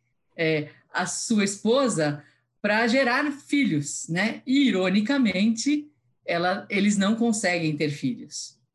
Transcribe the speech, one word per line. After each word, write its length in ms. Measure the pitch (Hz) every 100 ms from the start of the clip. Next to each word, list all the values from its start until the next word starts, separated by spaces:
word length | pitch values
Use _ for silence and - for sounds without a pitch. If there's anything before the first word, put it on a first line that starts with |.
| _ _ _ -
é, 320 | 160 156 151 - _
a 140 | - 180
sua 380 | - - 214
esposa 800 | 196 - 214 254 254 160 147 147 - _ _ _
pra 260 | 208 214 240
gerar 460 | 262 262 269 294
filhos, 720 | 277 - 285 220 147 143 - -
né? 360 | 170 220 - -
E, 220 | 269 262
ironicamente, 1200 | 190 185 202 214 277 220 185 220 226 277 294 - _ _ _ -
ela, 400 | 170 180 202 -
eles 300 | 202 208 196
não 180 | 196 226
conseguem 580 | 233 214 180 175 160
ter 140 | 147 151
filhos, 720 | 143 135 113 147 - - - _